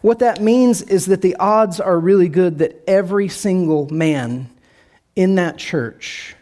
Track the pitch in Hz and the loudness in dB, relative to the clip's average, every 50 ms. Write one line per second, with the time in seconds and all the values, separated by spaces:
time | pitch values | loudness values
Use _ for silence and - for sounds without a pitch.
0 | - 208 233 226 247 240 214 - 208 220 233 254 254 247 233 - - - 196 185 | 0 0 2 2 2 0 0 0 2 2 4 4 4 2 2 0 -2 -2 -2 0
1 | - 185 190 190 190 185 175 - 180 202 214 220 220 202 170 185 185 190 180 170 | 0 0 0 0 0 0 0 0 0 2 2 2 2 0 -2 -4 -2 0 0 0
2 | 165 180 202 196 185 180 147 180 185 175 156 147 160 156 - - - - 190 196 | 2 2 4 4 2 2 2 0 0 0 0 -2 -2 -4 -4 -6 -2 0 0 0
3 | 196 175 202 202 202 190 - - - 208 185 185 175 156 156 151 143 143 156 160 | 0 0 -2 -2 -2 -4 -6 -6 -4 -2 0 0 0 0 0 0 -2 -2 -2 0
4 | 165 156 151 139 123 120 123 127 131 123 _ _ _ _ _ _ _ _ _ _ | 0 0 0 0 -2 -6 -6 -8 -10 -12 _ _ _ _ _ _ _ _ _ _
5 | _ _ _ 190 185 185 190 185 175 165 - - - - - 151 117 113 - - | _ _ _ 0 2 2 2 2 0 -2 -4 -8 -10 -6 -4 -4 -4 -6 -8 -14
6 | - - - - - - - _ | -16 -16 -16 -16 -16 -18 -20 _